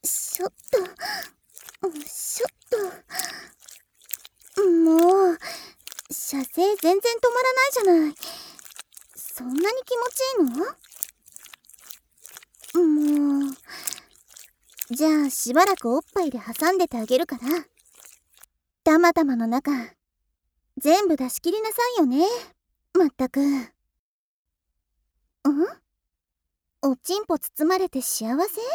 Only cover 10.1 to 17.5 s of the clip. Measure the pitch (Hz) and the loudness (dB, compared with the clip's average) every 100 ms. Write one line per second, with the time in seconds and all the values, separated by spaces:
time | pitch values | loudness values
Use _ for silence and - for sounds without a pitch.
10.1 | 508 523 494 277 240 453 605 - - - | -4 -4 0 0 0 -6 -8 -20 -14 -14
11.1 | _ _ - - - _ - - - _ | _ _ -20 -20 -20 _ -20 -20 -20 _
12.1 | _ - - _ _ - 339 330 302 294 | _ -20 -20 _ _ -4 2 4 4 2
13.1 | 294 285 277 277 262 - - - - _ | 2 2 0 -2 -6 -18 -12 -10 -12 _
14.1 | _ _ - - _ _ - - 247 311 | _ _ -20 -20 _ _ -18 -10 -2 2
15.1 | 302 285 - 233 269 392 381 233 262 - | 2 0 -4 0 2 2 2 -2 -4 -2
16.1 | 403 320 247 220 226 320 370 349 240 220 | -4 -2 -4 -10 -2 0 2 0 -2 0
17.1 | 254 - 240 240 | 0 0 -6 -2